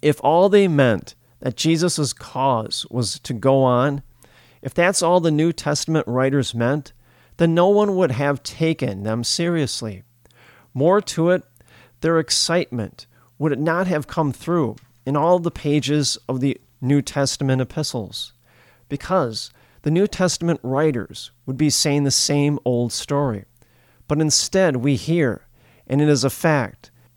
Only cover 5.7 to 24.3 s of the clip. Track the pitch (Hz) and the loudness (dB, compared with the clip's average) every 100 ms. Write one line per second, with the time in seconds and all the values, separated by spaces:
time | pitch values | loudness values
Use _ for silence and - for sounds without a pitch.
5.7 | 147 - 160 - 123 135 139 127 117 117 | -4 0 -2 0 0 2 0 -2 -2 0
6.7 | 147 139 _ _ _ _ - 165 165 180 | -2 -6 _ _ _ _ 0 2 4 4
7.7 | 202 208 190 175 117 143 143 - - 160 | 4 2 2 0 0 0 -2 -6 -4 -2
8.7 | 151 123 98 101 113 117 - 170 170 135 | -2 -4 -4 -4 -4 -4 -4 -2 -2 -2
9.7 | - 113 95 - _ _ _ - - _ | -4 -10 -12 -20 _ _ _ -20 -20 _
10.7 | 131 151 196 208 - 165 180 - _ _ | 0 2 2 0 -2 2 0 -2 _ _
11.7 | - - _ 160 165 156 - - 170 - | -20 -20 _ 0 0 0 -2 0 -2 -2
12.7 | 123 107 - - _ _ _ 151 135 156 | -6 -8 -10 -20 _ _ _ -4 -2 -2
13.7 | 165 185 160 - - 151 123 - 175 127 | 0 0 -2 -4 -4 -4 -4 -4 -2 -2
14.7 | 107 _ _ - 143 160 180 170 - 151 | -4 _ _ -4 0 2 2 0 -6 -2
15.7 | 147 135 151 139 - - 131 135 - _ | 0 0 0 0 -4 -6 -2 -2 -4 _
16.7 | _ 127 143 139 - 139 - 135 131 127 | _ 0 0 0 -2 -2 -2 -2 0 -2
17.7 | - 151 127 98 - - _ _ _ _ | -6 -6 -6 -8 -12 -14 _ _ _ _
18.7 | _ _ 143 - 190 131 107 - _ _ | _ _ -10 -2 0 0 -6 -12 _ _
19.7 | _ - 160 202 - 185 - 170 165 120 | _ -2 2 0 0 -2 0 -2 -2 -2
20.7 | 131 156 123 95 113 - _ - 131 151 | 0 0 0 -6 -12 -18 _ -10 -2 0
21.7 | 135 156 143 139 131 - 147 147 147 - | 2 0 2 2 0 0 2 2 0 0
22.7 | 120 120 - - 143 143 104 - _ _ | 0 -2 -4 -4 -2 -2 -4 -10 _ _
23.7 | _ _ _ _ 151 156 | _ _ _ _ 0 2